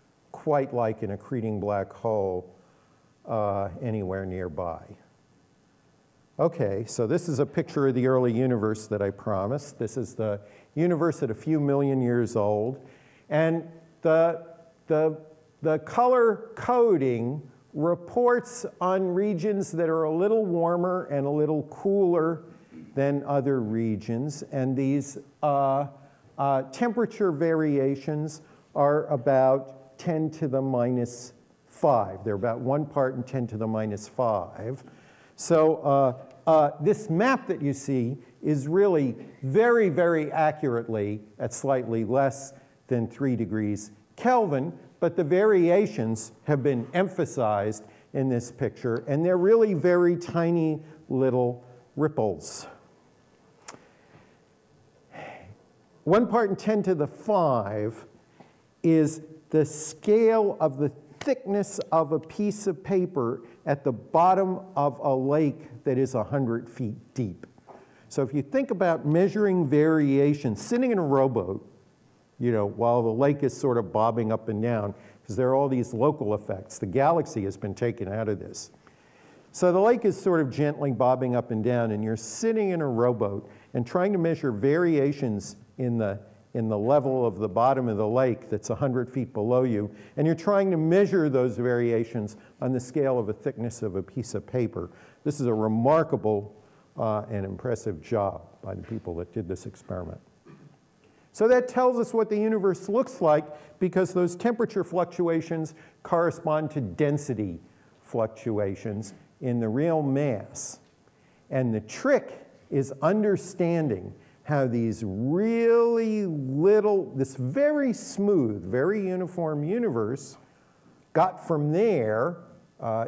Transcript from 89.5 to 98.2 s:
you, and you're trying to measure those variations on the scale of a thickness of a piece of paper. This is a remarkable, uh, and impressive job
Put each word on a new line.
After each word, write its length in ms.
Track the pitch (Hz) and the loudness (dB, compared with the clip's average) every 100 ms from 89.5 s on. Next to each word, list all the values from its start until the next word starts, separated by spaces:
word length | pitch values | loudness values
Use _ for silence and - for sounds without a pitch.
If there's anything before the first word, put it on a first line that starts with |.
| 127 | 2
you, 260 | 127 107 104 - - - | 2 0 -4 -8 -10 -2
and 100 | 156 | 0
you're 100 | 160 | 0
trying 340 | - 202 196 | 2 2 2
to 60 | 165 | 2
measure 520 | 160 185 196 190 151 | 4 4 4 2 2
those 280 | 131 127 104 | 2 2 0
variations 800 | 123 120 120 113 117 120 104 - - - | 0 2 2 0 0 -4 -6 -10 -20 -6
on 120 | 127 | -4
the 80 | 127 | -4
scale 380 | 127 156 135 127 | -2 0 0 0
of 100 | 104 | -2
a 40 | |
thickness 500 | 104 143 120 117 - | -4 -6 -6 -6 -6
of 140 | 110 92 | -6 -6
a 60 | |
piece 320 | 90 - - | -6 -8 -8
of 120 | 98 - | -8 -4
paper. 420 | 127 110 - 85 - - - | -2 -2 -4 -10 -14 -20 -8
This 160 | 147 147 | -6 -2
is 60 | 120 | 0
a 80 | |
remarkable, 1000 | 110 110 110 127 160 156 120 107 104 104 - - _ _ - | 2 2 2 4 4 2 0 0 -2 -4 -14 -20 _ _ -4
uh, 280 | 113 107 113 | -2 -2 -4
and 160 | 104 | -6
impressive 560 | 98 92 127 113 110 82 | -6 -6 -6 -4 -6 -8
job 420 | - 110 | -2 -2